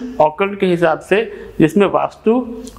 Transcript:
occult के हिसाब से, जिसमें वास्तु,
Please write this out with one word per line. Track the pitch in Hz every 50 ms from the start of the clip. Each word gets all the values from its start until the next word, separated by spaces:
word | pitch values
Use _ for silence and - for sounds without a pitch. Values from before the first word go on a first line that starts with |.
| - - - -
occult | 151 156 151 - 196 196 202 196
के | 202
हिसाब | 185 175 165 170 160 151 147
से, | - - 185 208 226 214 - - - - - -
जिसमें | 160 151 160 208 196
वास्तु, | 170 143 143 143 139 - - - 214 233 254 240 226 240 - - - -